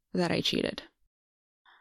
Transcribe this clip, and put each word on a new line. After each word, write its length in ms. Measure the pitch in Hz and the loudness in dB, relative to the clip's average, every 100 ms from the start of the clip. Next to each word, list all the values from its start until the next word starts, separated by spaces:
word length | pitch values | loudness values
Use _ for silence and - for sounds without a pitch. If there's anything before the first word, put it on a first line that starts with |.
| _ | _
that 180 | 185 170 | -2 0
I 100 | - | 0
cheated. 420 | - - - - - _ _ _ _ _ _ _ _ - | 0 0 0 -4 -14 _ _ _ _ _ _ _ _ -20